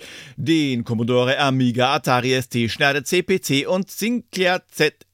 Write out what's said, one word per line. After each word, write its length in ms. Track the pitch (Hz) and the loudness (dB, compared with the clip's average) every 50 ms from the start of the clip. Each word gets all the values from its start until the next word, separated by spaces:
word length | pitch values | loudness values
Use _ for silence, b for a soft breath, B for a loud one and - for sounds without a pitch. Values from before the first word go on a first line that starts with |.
| B B B B B B B | B B B B B B B
den 480 | - 117 147 165 160 151 139 127 117 113 | -8 -2 0 2 2 2 0 -2 -4 -4
Commodore 540 | - 117 110 120 113 123 123 123 123 135 135 | -4 -2 -2 0 2 2 2 2 2 2 2
Amiga, 560 | 143 135 131 131 127 123 117 123 123 131 143 | 0 0 2 2 2 2 2 2 0 2 0
Atari 400 | 151 - 143 127 123 120 131 131 | 0 0 2 0 2 2 2 0
S 160 | 131 127 - | 0 -2 -2
T, 200 | - 120 117 110 | -2 -2 -2 -2
Schneider 340 | - - 151 139 139 147 135 | 0 0 0 2 2 0 -2
C 180 | - 180 180 | 0 -2 -2
P 180 | 180 - 190 180 | 0 0 -2 -2
C 280 | - - 135 139 143 - | 0 0 0 0 0 0
und 240 | 185 190 190 - | -2 -2 -2 -6
Sinclair 720 | - - 202 226 247 233 - _ - 185 180 175 185 180 - _ | -6 -6 -4 -2 -2 -4 -6 _ -4 0 0 0 0 0 -4 _
Z 380 | - - 160 147 - _ - _ | -2 0 0 0 0 _ -14 _